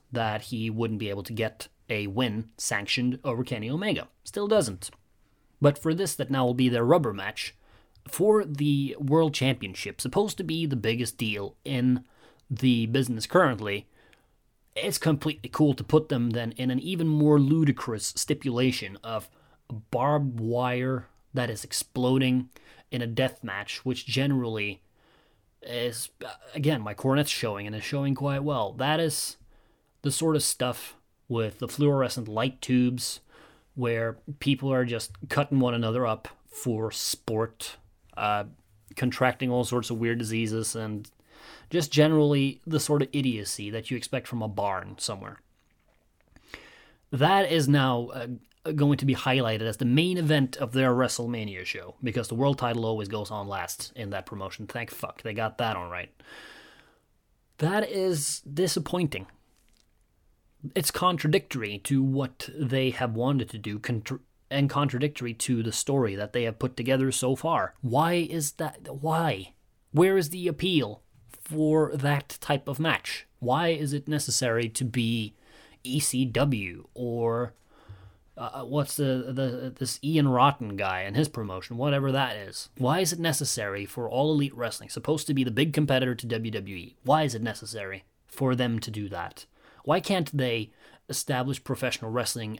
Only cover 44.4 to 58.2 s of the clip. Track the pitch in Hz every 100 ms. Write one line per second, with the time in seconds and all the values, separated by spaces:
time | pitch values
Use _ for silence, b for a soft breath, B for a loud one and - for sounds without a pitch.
44.4 | 107 101 101 92 95 101 - 98 101 98
45.4 | _ _ _ _ _ _ _ _ _ B
46.4 | B B B B B B _ 131 151 196
47.4 | 185 165 139 143 131 120 120 135 120 120
48.4 | - _ - 151 147 143 139 120 139 131
49.4 | 117 110 110 104 123 131 175 180 156 151
50.4 | 131 - 120 131 131 123 127 - 120 117
51.4 | 104 92 92 - - - 127 117 110 113
52.4 | 139 135 123 117 113 110 98 107 101 107
53.4 | 101 95 87 - - 127 101 98 - 104
54.4 | 95 - 104 120 117 - 101 - 113 107
55.4 | 110 - 117 98 87 90 - _ B B
56.4 | B B B B B B B _ _ _
57.4 | _ - 151 202 220 196 185 165